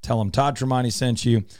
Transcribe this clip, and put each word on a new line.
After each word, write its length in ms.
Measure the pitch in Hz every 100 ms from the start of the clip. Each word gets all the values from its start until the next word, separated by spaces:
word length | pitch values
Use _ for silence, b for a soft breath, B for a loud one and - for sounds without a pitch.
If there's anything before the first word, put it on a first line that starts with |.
Tell 200 | - 117
him 100 | 101
Todd 240 | - 139 139
Tremonti 380 | 131 127 123
sent 320 | - 127 113 120
you, 180 | 113 -